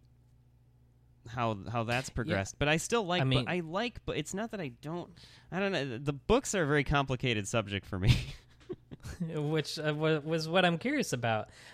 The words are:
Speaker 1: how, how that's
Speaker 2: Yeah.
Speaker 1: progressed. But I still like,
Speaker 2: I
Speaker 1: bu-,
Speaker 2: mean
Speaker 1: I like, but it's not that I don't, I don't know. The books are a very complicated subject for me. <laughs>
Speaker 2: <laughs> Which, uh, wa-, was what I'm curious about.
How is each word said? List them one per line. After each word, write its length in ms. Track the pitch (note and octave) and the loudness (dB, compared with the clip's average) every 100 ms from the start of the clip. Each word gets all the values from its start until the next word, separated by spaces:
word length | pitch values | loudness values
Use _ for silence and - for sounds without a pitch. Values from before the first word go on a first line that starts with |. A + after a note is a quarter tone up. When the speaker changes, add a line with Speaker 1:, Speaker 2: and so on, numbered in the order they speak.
| _ _ _ _ _ _ _ _ _ _ _ _ - | _ _ _ _ _ _ _ _ _ _ _ _ -10
Speaker 1:
how, 280 | B2 A#2 G#2 F#2 | -2 -2 -2 -4
how 120 | A#2 | -4
that's 260 | A2+ A#2+ - | 0 -2 -2
Speaker 2:
Yeah. 60 | - | -6
Speaker 1:
progressed. 420 | B2+ G2 F#2+ - | -2 -2 -2 -2
But 100 | C#3+ | 0
I 100 | D#3+ | 0
still 280 | - A#3 F3+ | 2 0 2
like, 160 | F3+ | 0
Speaker 2:
I 20 | C3 | 4
Speaker 1:
bu-, 40 | |
Speaker 2:
mean 160 | C3 B2 | 2 2
Speaker 1:
I 120 | F3+ | -4
like, 440 | D#3+ F3+ A#3+ - - | -4 -4 -4 -6 -6
but 120 | - | -4
it's 160 | D3+ | -4
not 180 | F#3+ A3+ | -6 -6
that 80 | G#3 | -6
I 100 | D3 A#2 | -10 -10
don't, 280 | D3 E3+ D3+ - - - - | -10 -8 -10 -16 -20 -20 -8
I 80 | F3+ | -2
don't 120 | G3 | 0
know. 260 | F3 C#3 A#2 | 0 -2 -4
The 140 | D3 | -4
books 420 | C#3+ - A#3 - G3+ | -4 2 2 2 0
are 80 | |
a 40 | D3 | 2
very 160 | D3 | 2
complicated 640 | C3+ D3 C3+ B2+ C3 G#2+ F#2+ | 4 2 2 0 0 0 0
subject 380 | A#2+ G2+ G2 - | -2 0 -4 -4
for 120 | F#2 | 2
me. 160 | G2+ - | 6 6
<laughs> 80 | - - - - - - - - - - | 4 -10 -18 -20 -14 -14 -14 -16 -14 -8
Speaker 2:
<laughs> 0 | |
Which, 560 | E3 D#3+ D3 D#3 D3+ - | -6 -2 0 0 -2 -4
uh, 140 | D3+ D3+ | -2 0
wa-, 240 | D#3 D#3 | 2 2
was 240 | D3 E3 D#3+ | 2 -2 2
what 180 | F3+ F3+ | 4 4
I'm 120 | E3+ | 2
curious 360 | A#3+ D4 - | 0 0 0
about. 360 | B2+ A#2 A2 - - - | 0 2 0 -2 -14 -20